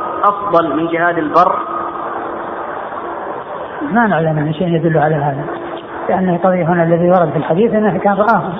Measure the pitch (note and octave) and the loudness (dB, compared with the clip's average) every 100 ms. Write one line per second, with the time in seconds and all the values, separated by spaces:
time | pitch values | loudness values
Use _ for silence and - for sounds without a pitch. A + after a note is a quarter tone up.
0 | - - G3+ G3+ - - D#3+ C#3+ E3 E3 | -6 0 0 0 0 2 2 0 -2 0
1 | F3 E3 D3+ D#3 F3+ - - - - - | 0 0 2 4 4 2 -4 -6 -6 -6
2 | - - - - - - - - - - | -8 -8 -8 -8 -8 -10 -10 -10 -10 -10
3 | - - - - - - - - C#4+ G#3 | -8 -8 -8 -10 -10 -10 -10 -8 -2 2
4 | A3+ D#3+ D#3+ D3+ D3+ D#3 F3+ E3 E3 D#3+ | 2 2 0 0 -2 -2 0 2 2 2
5 | D3+ D#3 C#3+ C#3 - - - - - - | 2 2 0 -2 -6 -8 -8 -12 -12 -10
6 | - F#3+ F#3 E3+ F#3 F#3 E3 F3 E3 E3+ | -2 0 0 2 2 2 2 2 4 4
7 | F3 F#3 D#3+ D3+ C#3+ E3 A3+ G#3+ G#3+ E3 | 4 4 4 0 0 2 4 4 2 2
8 | G3+ G3 G#3+ G#3 F3+ E3+ | 0 2 2 2 0 -6